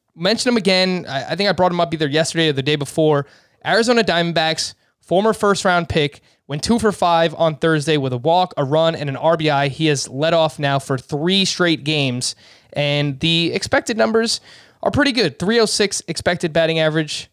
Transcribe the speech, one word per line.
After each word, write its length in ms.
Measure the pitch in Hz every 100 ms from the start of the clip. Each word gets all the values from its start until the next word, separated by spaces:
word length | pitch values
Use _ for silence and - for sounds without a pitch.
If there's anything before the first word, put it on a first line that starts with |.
| _
Mention 320 | 165 180 233 247
him 100 | 233
again. 480 | 185 185 185 180 -
I, 240 | 135 -
I 40 |
think 140 | 160 202
I 20 |
brought 220 | 180 180
him 80 | 175
up 120 | 165
either 140 | 160 151
yesterday 400 | 151 156 165 160
or 60 |
the 100 | 135
day 140 | 135 151
before. 500 | 135 - 156 143 139 - _ _
Arizona 400 | 147 196 233 233
Diamondbacks, 680 | 175 170 170 165 160 156 - - _ _
former 320 | - 175 220
first 320 | 214 202 190
round 240 | 190 175 165
pick, 320 | 165 147 - _ _ -
went 160 | 143
two 160 | - 233
for 120 | 214
five 420 | - 175 165 165
on 200 | 160 165
Thursday 400 | 147 165 156 147
with 160 | 151 131
a 60 | 123
walk, 360 | 151 180 180 -
a 60 |
run, 280 | 135 156 165
and 140 | 165 143
an 80 |
R 220 | 135 156 165
B 120 | 151
I. 200 | 139 143
He 160 | 135
has 240 | 156 139 -
led 240 | 127 160
off 260 | 165 160 -
now 200 | 143 139
for 180 | - 131
three 480 | - 147 170 196
straight 400 | 190 - 175 160
games, 500 | 143 151 135 123 - - - - _
and 440 | - 147 143 147 131
the 320 | 165 165 165
expected 420 | - - 277 -
numbers 460 | 226 226 226 226 - - - - _
are 80 | -
pretty 220 | 269 285
good. 260 | 240 175 -
Three 200 | 175 233
oh 60 |
six 360 | 214 - 202 - -
expected 420 | 160 175 175 170
batting 280 | 160 160 160
average, 500 | 156 160 151 - -